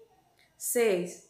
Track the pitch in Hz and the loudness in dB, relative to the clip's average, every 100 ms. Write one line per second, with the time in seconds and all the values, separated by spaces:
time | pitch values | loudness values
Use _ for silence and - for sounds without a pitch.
0 | - _ _ _ _ - - 247 226 180 | -20 _ _ _ _ -12 -4 2 2 2
1 | 175 - - | -2 -8 -18